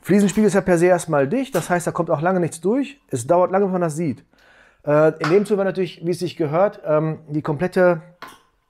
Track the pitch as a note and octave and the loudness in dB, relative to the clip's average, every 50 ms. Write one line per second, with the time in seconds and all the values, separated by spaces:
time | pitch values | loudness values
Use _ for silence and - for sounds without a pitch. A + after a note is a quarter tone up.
0 | _ - F3+ G#3 G3+ G3 - G#3+ G#3+ G3+ E3 G3 - F#3 F3+ E3 F3 F3+ F3+ E3+ | _ 2 2 4 4 2 2 2 2 2 2 0 2 2 2 4 4 4 2 2
1 | - - D#3 C#3+ C#3 C3+ G3 C4 C4+ - - F3 D3+ - F3+ F3 - E3 D#3 - | 0 -2 0 0 0 0 -2 -4 -4 -2 -4 -4 -2 -2 -4 -2 -2 -4 -4 -4
2 | E3 E3 E3 C#3+ D#3 F3+ F#3+ F3+ F3 D3+ - - - F#3+ A#3 C#4+ C4+ - - _ | -2 -2 -2 -2 0 -2 0 0 -2 -4 -6 -4 -4 -2 -2 -2 -4 -6 -10 _
3 | _ _ - B2 A2+ C#3 E3+ F3 F3+ F3 F#3 F#3+ G3+ F#3 F#3 F3+ F3 E3 C#3+ D#3 | _ _ -8 -8 -2 0 2 2 2 2 2 0 0 0 0 -2 -2 -2 -2 -4
4 | F3 D3+ A2+ - _ _ _ _ _ _ _ _ _ _ _ _ _ D3 D3 D3+ | -4 -4 -6 -8 _ _ _ _ _ _ _ _ _ _ _ _ _ 0 2 4
5 | D#3 D#3 D#3 D#3 - D3+ E3+ G3+ G#3 - G#3+ F#3+ G3 F#3+ E3 F#3 F#3 E3 - - | 4 2 2 0 -2 2 2 2 2 2 0 0 0 -2 -2 -2 -4 -6 -6 -8
6 | D#3+ E3+ F3+ E3 F3+ E3 - - E3 C#3 D3+ E3+ G3 G#3 G#3 - - D#3 D3+ D#3 | -6 -6 -4 -4 -6 -8 -4 -4 -4 -2 2 2 0 0 -2 -6 -4 0 0 0
7 | D#3+ D#3+ D#3 - - - D3 D3+ - - D3+ C3+ F3+ F3+ - F#3+ F3+ F3+ F3 E3 | 0 -2 -6 -8 -10 -8 -8 -6 -4 -4 -4 -2 -4 -2 2 4 4 4 4 0
8 | D#3+ - _ _ - - - _ _ _ _ _ _ | -6 -16 _ _ -20 -20 -20 _ _ _ _ _ _